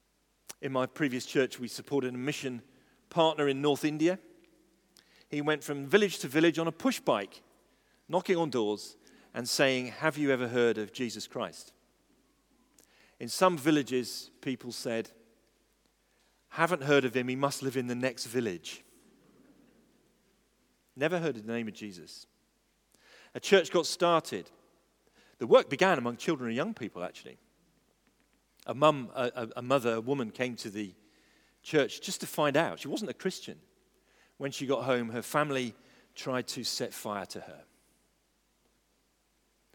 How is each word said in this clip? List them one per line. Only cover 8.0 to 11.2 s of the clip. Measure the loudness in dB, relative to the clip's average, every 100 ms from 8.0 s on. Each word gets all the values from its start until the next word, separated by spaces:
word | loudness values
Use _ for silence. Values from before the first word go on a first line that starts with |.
| -4
knocking | -2 2 0
on | 2
doors | 0 0 -2 -8 -18 -20 -20 -14
and | -8 -4
saying, | 2 4 4 -4
"Have | -2 -2 0
you | 2
ever | 2 2
heard | 4 4 2
of | -4
Jesus | -4 -6 -6